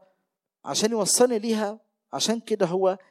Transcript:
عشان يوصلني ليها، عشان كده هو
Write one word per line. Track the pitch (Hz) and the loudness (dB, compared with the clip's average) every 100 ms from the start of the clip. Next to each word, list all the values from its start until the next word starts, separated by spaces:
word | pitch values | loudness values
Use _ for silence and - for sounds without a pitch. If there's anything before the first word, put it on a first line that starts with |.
| _ _ _ _ _ _ | _ _ _ _ _ _
عشان | - 139 214 | -8 -2 -2
يوصلني | 233 190 - 247 226 | 0 0 4 4 2
ليها، | 226 214 208 220 _ _ _ | -2 -2 -2 -6 _ _ _
عشان | 135 - 233 | -4 -2 -4
كده | - 214 180 | -2 -2 0
هو | 180 190 185 _ | 2 0 0 _